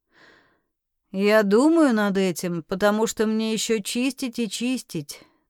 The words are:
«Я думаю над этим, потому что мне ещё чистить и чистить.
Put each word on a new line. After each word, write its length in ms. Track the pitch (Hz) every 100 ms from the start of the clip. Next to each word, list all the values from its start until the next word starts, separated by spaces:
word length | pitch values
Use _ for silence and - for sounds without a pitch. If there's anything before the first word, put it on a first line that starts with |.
| _ _ - _ _ _ _ _ _ _ _
«Я 320 | 190 202 220
думаю 500 | 202 214 302 330 294
над 240 | 220 202 196
этим, 460 | 190 165 180 170
потому 440 | - 190 208 214 226
что 180 | - 214
мне 280 | 220 220
ещё 260 | 220 - 220
чистить 600 | - 240 269 - 262 233
и 100 | 226
чистить. 720 | - 240 254 - 165 147 - - _